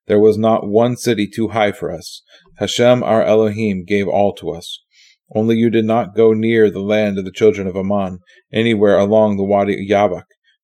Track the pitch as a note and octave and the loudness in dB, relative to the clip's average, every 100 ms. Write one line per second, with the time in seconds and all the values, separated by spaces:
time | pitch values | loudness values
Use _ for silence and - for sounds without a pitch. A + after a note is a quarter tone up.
0 | - G#2 G#2+ G#2 A2 A2 G2+ G#2 A#2+ A#2+ | -2 4 4 4 0 0 0 0 0 -2
1 | A#2+ G#2+ G2+ - A2 A2+ G#2 - E2 E2 | -2 -2 -4 -4 -4 0 -2 -2 -8 -10
2 | - - _ _ _ _ G2+ - A#2+ B2 | -14 -20 _ _ _ _ -6 2 2 4
3 | - A2 F#2+ A2 A2 G#2 G#2+ F#2+ F2 G2+ | 2 0 2 2 2 -2 -4 -4 -2 -2
4 | G2 G2 G2+ - D#2+ E2 - - _ _ | 0 0 -2 -2 -8 -10 -14 -20 _ _
5 | _ _ _ G#2+ A2+ A2+ A#2 A2+ A2 A#2 | _ _ _ -4 0 0 2 0 0 -2
6 | F#2 G2+ A2+ A2 A2+ A2+ G#2+ F2+ G2+ G#2+ | -2 2 2 2 0 2 2 0 -2 0
7 | G#2 G2 F#2 - A2 G2+ F#2+ F#2 F#2+ G2+ | 0 -4 -8 0 2 2 -4 -6 -4 -4
8 | F#2 F#2 _ _ _ A2 A#2 G#2+ G#2 F#2 | -4 -10 _ _ _ -4 -2 2 2 4
9 | G2+ A2 G#2+ G2 G2 G2+ G2+ - G2 G2+ | 4 2 2 0 0 0 0 -4 0 2
10 | G#2 F2 - _ _ _ | 2 -2 -12 _ _ _